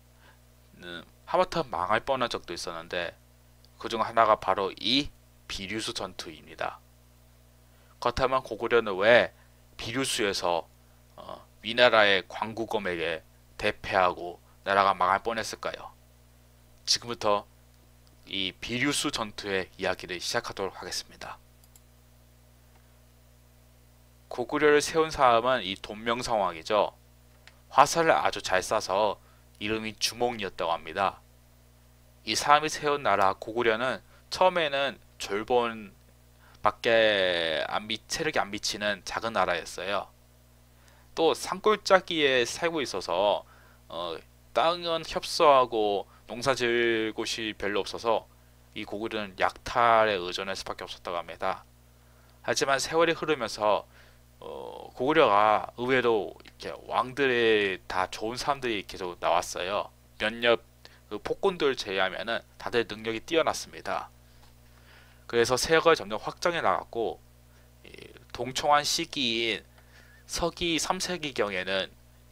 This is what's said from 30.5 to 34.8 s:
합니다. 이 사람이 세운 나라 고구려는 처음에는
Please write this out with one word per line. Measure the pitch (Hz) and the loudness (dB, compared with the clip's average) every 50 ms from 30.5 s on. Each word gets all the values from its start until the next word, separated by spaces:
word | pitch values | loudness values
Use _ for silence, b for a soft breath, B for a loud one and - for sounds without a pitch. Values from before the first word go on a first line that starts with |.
| - - 92 82 | -6 -4 -4 -4
합니다. | 82 85 80 80 80 92 98 92 - - - - _ _ _ _ _ _ _ _ _ _ _ _ _ _ _ - _ _ - | -4 -4 -6 -8 -4 -2 -2 -2 -2 -6 -16 -20 _ _ _ _ _ _ _ _ _ _ _ _ _ _ _ -20 _ _ -6
이 | 110 110 | -4 -4
사람이 | - - 143 147 151 151 156 | -2 2 4 4 4 4 0
세운 | - - 151 147 143 143 139 | -6 -4 -2 -2 -2 0 0
나라 | 113 98 98 98 95 98 | 2 2 4 4 2 0
고구려는 | - - - 110 120 120 113 110 110 123 131 117 92 - b b b b b | -2 -4 0 2 2 4 4 2 2 0 -4 -4 -6 -10 b b b b b
처음에는 | - - 190 185 180 175 165 147 139 139 | 0 2 2 4 4 2 -2 0 0 -2